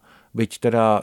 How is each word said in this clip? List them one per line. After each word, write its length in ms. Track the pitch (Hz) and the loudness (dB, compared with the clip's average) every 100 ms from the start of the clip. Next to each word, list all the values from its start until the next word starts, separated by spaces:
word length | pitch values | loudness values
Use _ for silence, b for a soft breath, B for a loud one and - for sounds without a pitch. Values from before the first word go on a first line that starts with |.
| b b b | b b b
Byť 240 | 113 113 - | -6 -6 -4
teda 420 | 120 117 110 107 | -2 0 2 0